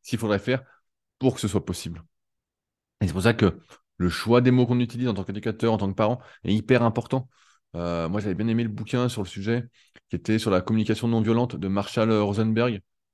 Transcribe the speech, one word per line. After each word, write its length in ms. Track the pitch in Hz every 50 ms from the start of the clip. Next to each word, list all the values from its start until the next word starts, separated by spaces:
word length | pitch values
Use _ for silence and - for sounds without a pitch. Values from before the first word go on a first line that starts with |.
| -
ce 80 | -
qu'il 80 | - 110
faudrait 200 | 113 104 104 98
faire 240 | - 123 127 131 - _ _ _ _ _ _ _ _ _ _ -
pour 160 | 131 127 123
que 60 | -
ce 80 | - 101
soit 160 | 98 101 -
possible. 400 | - 87 - - 85 85 82 - _ _ _ _ _ _ _ _ _ _ _ _ _ _ _ _ _ _ -
Et 60 | 104
c'est 80 | 90 -
pour 80 | 95 90
ça 100 | 117 113
que 260 | - 110 90 - - - - - - _ _ _
le 120 | - 87 90
choix 320 | - - - 110 117 123 123
des 80 | 127
mots 160 | 127 127 123
qu'on 120 | 113 123 123
utilise 300 | 123 113 - 120 127 123
en 60 | 107
tant 100 | 95 92
qu'éducateur, 480 | - 98 104 - 117 107 - - 113 113
en 60 | 104
tant 100 | 101 98
que 60 | 95
parent, 260 | - 110 107 123 131 - - - - -
est 80 | 87 104
hyper 300 | 110 110 - 127 120 117
important. 480 | 113 110 123 - - - 131 127 - _ _ _ _ _ _ _ _ -
Euh, 340 | 85 85 85 85 85 82 80
moi, 100 | 92 104
j'avais 140 | 98 104 90
bien 120 | 90 107
aimé 160 | 113 113 117 120
le 60 | 113
bouquin 400 | 104 104 110 - - 123 123 123
sur 140 | - 110 98
le 40 |
sujet, 380 | 90 - 98 98 110 113 123 123 123 _ _ _ _ _ - _ _
qui 60 | -
était 220 | 85 - - 110 110
sur 120 | - 113
la 100 | 95 90
communication 480 | 87 - 113 110 107 107 110 - - 117
non 140 | 117 113 104
violente 340 | 110 113 117 123 127 -
de 120 | 69 87 95
Marshall 440 | 98 101 101 - - 120 110 113 110
Rosenberg, 720 | 107 104 101 101 110 110 110 110 113 120 123 113 95 - _ _ _ _ _